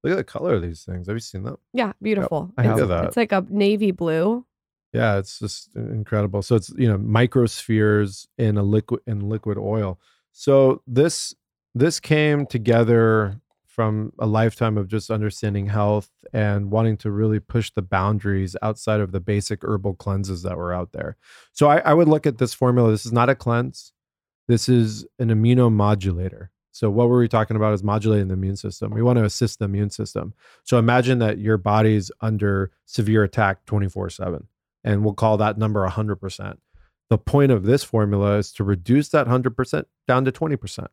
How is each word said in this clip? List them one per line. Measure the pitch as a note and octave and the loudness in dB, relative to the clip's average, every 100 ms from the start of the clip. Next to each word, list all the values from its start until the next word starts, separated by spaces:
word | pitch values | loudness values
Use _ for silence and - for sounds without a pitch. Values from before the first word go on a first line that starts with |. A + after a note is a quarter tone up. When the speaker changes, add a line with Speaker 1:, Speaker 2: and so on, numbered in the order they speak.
Speaker 1:
Look | D3 | -2
at | F#3 | -4
the | |
color | - - E3+ A2 | -4 -8 -2 -2
of | |
these | E2+ D#2+ | -2 -10
things. | - F2+ F2+ | -12 -10 -8
Have | A2+ | -8
you | |
seen | - F#2+ | -10 -12
them? | G2 - _ | -12 -14 _
Speaker 2:
Yeah, | B3 G#3+ - | -4 -4 -6
beautiful. | G#3+ G3+ - D#3 F3+ | -4 -2 -2 -6 -6
Speaker 3:
Yep, | - | 0
I | |
have. | A#2 | 0
Speaker 2:
It's, | F#2+ | 2
Speaker 1:
Look | G2+ | 0
at | E2+ | 0
that. | F2 | -2
Speaker 2:
it's | - | -2
like | A3+ | 0
a | G3 F#3 | -2 -2
navy | G3+ G3+ G#3 G#3 | 0 0 2 0
blue. | F#3 E3+ D#3+ F#3 A#3+ - _ _ _ _ | -2 -2 0 0 -2 -8 _ _ _ _
Speaker 1:
Yeah, | A#2 A2+ G2 | 0 0 0
it's | G2 - | -4 -10
just | G#2+ - - A#2 | -10 -10 -14 -12
incredible. | A2+ A2+ G#2 G#2+ G#2 G2+ | -8 -8 -4 -2 -2 -4
So | F#2 A#2 | 0 0
it's, | - - | 0 -2
you | A#2+ | 0
know, | G2+ | 0
microspheres | A2 A2 B2 C3+ A#2 - - A2 G#2+ G#2 G#2 G2 - - | 0 2 2 2 0 -4 -2 2 4 2 0 -6 -18 -4
in | A2+ G#2 | -2 0
a | |
liquid, | G2+ G#2+ - A#2 - | 2 0 0 -8 -6
in | G#2 G2+ | -6 -6
liquid | A2 A2 G2+ | -6 -6 -6
oil. | G2+ A2 G2 F#2 _ _ _ | -4 -4 -4 -8 _ _ _
So | _ - C#3 C3 B2+ - | _ 4 6 6 2 -2
this, | A#2+ D#3+ - - - _ _ _ A#2+ | 2 2 0 -10 -14 _ _ _ 0
this | D#3 - | 0 0
came | - D3+ D3+ D3 C#3 | -2 0 2 0 -2
together | A#2+ A2 A#2 A#2 A#2 A2+ A2 G#2 G#2 _ _ _ | -2 2 2 4 4 4 2 0 -6 _ _ _
from | - A2 G#2+ G#2+ - | -4 -2 -2 -6 -6
a | A2+ | -2
lifetime | A2 A2+ - A2+ G#2+ | 2 0 0 -2 -2
of | F#2+ | -2
just | G#2+ - | -6 -4
understanding | A2 G#2+ - G#2+ G2+ G2+ | -4 -4 -4 -4 -4 -2
health | G#2+ G#2 G#2 - _ - | 0 0 0 -4 _ -8
and | A2 G#2 G2+ G2+ | -2 0 0 0
wanting | G#2+ A2+ G#2 | 0 0 -2
to | G#2+ | -4
really | G2+ A2 G#2+ | -2 0 -2
push | - A#2 G#2+ | -2 -4 -2
the | - | -6
boundaries | F#2 F#2+ G2 G#2 G2+ G2 F#2 F#2 | -2 0 0 -2 -2 -2 -4 -4
outside | G#2+ G#2+ - G#2+ | -6 -4 -2 -2
of | G2 | -2
the | F#2+ | -4
basic | F2+ G#2 - G#2 | -2 -4 -4 -8
herbal | E2 G#2 G2+ | -4 -4 -4
cleanses | F2+ G2+ G2 F#2+ F2+ | -6 -4 -4 -4 -6
that | F#2 F2 | -8 -6
were | F2 | -6
out | F2+ F2+ | -6 -8
there. | - - - _ - _ | -10 -12 -14 _ -20 _
So | - D3 | 2 4
I, | D#3 | 4
I | - | 4
would | D#3 D#3+ | 4 6
look | D3+ D3 | 4 0
at | A#2 | 0
this | B2 | -4
formula. | - B2+ B2 A2+ | 0 2 4 4
This | G#2+ A#2 | 2 0
is | |
not | A#2+ B2 | 2 2
a | C3 | 2
cleanse. | A#2+ A#2 C3 - - _ _ _ _ _ - | 0 -2 -2 -10 -20 _ _ _ _ _ 0
This | A#2 - | 0 4
is | B2 A2 G#2+ - - | 2 2 -4 -16 -4
an | A#2 | 0
immunomodulator. | A2 A2+ B2 B2 G#2+ G#2 G#2 F#2+ E2+ F#2 - F#2 _ _ | 2 4 6 4 4 2 2 0 -4 -6 -10 -20 _ _
So | - A2 | -4 -2
what | G#2 A#2+ | 2 4
were | B2 | 4
we | A#2 | 4
talking | A2+ A2 A2 | 2 0 0
about | G#2+ | 0
is | G#2 | 0
modulating | G2+ G#2+ A2 G#2 F#2+ | 0 0 2 0 0
the | |
immune | F#2 F#2+ G2 | -4 -4 -6
system. | G#2 - G#2+ | -10 -10 -8
We | G#2+ | 0
want | A#2+ A#2+ | 2 2
to | G#2+ | 0
assist | - A2+ - | 0 -4 -2
the | G2+ | -4
immune | G2+ G2+ | -2 -4
system. | - G#2+ - F#2 - _ _ | -6 -8 -8 -10 -16 _ _
So | - B2 | 0 2
imagine | A2+ B2 B2 B2 | 4 4 2 2
that | A2 G2+ | 0 0
your | G#2 G#2+ | 0 0
body's | G#2 G#2+ A2 G#2+ F#2 - | 2 4 4 2 -2 -6
under | A2 G#2+ G2+ G2 F#2 _ _ | -4 -2 0 0 -2 _ _
severe | - G#2 G#2+ | -4 2 2
attack | G2+ - G2+ F#2+ - | 2 2 0 -2 -4
twenty-four | G#2+ G2 G2 F#2 | -4 -2 -6 -10
seven. | - F#2 D#2+ - _ _ _ | -8 -8 -8 -12 _ _ _
And | - G2+ | -2 0
we'll | G#2+ | 0
call | G2+ A2+ G#2+ | 0 0 2
that | G#2+ G#2 | 0 0
number | A2 G#2 | -2 0
a | F#2 | -2
hundred | F2+ G#2 F#2+ | -4 -6 -6
percent. | G2 - G2 - _ _ _ _ _ | -10 -12 -14 -16 _ _ _ _ _
The | A2 | -2
point | - C#3+ C#3 | 2 2 4
of | A2+ G2 | 4 2
this | C#3 | 0
formula | - A2+ G#2 G2+ G2+ G#2 | 0 0 0 0 2 0
is | G2+ | -2
to | - | -4
reduce | G2 F#2+ E2+ C3 D3 | -2 -2 2 0 2
that | D#3 A#2+ | 0 2
hundred | B2+ B2+ B2+ | 0 0 -4
percent | B2+ - - _ - | -4 -4 -6 _ 0
down | B2+ C3 | 0 0
to | |
twenty | - D#3+ C#3 | -2 -4 -4
percent. | - - - | -6 -12 -14